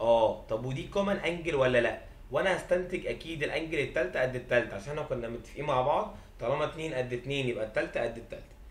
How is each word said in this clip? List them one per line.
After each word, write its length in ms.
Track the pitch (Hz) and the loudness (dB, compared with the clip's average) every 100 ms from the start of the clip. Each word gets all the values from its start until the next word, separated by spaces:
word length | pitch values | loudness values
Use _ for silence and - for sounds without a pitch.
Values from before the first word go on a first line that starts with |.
اه. 460 | 113 117 110 - - | 6 8 6 2 -2
طب 180 | 113 | -4
ودي 240 | 127 139 175 | -2 -4 -2
common 280 | 202 196 196 | 0 2 2
انجل 380 | 156 170 165 | 0 -2 0
ولا 260 | 147 127 123 | 4 6 6
لا؟ 200 | 117 110 - - - | 4 0 -10 -16 -4
وانا 260 | 135 185 170 | 0 2 0
هستنتج 500 | - 180 180 180 - | 2 0 0 -4 -4
اكيد 360 | - 160 165 | -6 -6 -4
الانجل 360 | 139 147 160 156 | -2 -2 -2 -2
التالتة 440 | 131 151 180 160 | 0 0 0 0
قد 140 | 127 123 | 0 -2
التالتة، 380 | - 123 - | 2 2 2
عشان 140 | 101 131 | -4 -6
احنا 140 | 151 | -6
كنا 260 | 147 123 113 | -4 -4 -4
متفقين 360 | 117 - - | -8 -10 -8
مع 180 | 147 131 | 0 2
بعض 340 | 131 170 208 - - - | 4 2 0 -8 -16 -6
طالما 240 | 117 147 | -2 0
اتنين 300 | 147 160 160 | -2 -2 -4
قد 180 | 131 123 | -2 -2
اتنين 360 | 123 127 139 127 | -4 -4 -2 0
يبقى 180 | 104 110 | -2 -2
التالتة 360 | - 117 143 | -2 -2 0
قد 140 | 117 113 | -2 -4
التالتة. 380 | - - - - - | -10 -14 -14 -18 -18